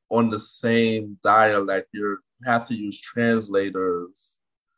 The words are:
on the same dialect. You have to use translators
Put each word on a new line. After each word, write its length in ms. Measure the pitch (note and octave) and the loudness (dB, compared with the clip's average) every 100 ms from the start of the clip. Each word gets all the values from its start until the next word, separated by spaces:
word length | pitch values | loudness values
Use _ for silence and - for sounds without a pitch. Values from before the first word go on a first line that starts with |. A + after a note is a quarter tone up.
| - | -2
on 200 | A2+ A#2 | 2 2
the 80 | G#2+ | 0
same 800 | - - A#2+ A#2 A2+ A2+ G#2 G2+ | -6 -6 0 2 2 0 -6 -4
dialect. 640 | G#2 G#2+ G#2+ G#2 G2 G2 - | 2 4 4 2 0 -2 -4
You 260 | G#2 G#2 G2 _ _ B2 | -6 -6 -6 _ _ -2
have 200 | A#2 A#2 | -2 -2
to 60 | |
use 240 | A2+ G#2 G2+ | -6 -8 -10
translators 1400 | - A#2 A#2 A2+ G#2 G2 G2 F#2+ F#2 F2 F2 - - _ _ _ _ | -10 -2 0 0 0 -2 -2 -2 -2 -2 -6 -16 -20 _ _ _ _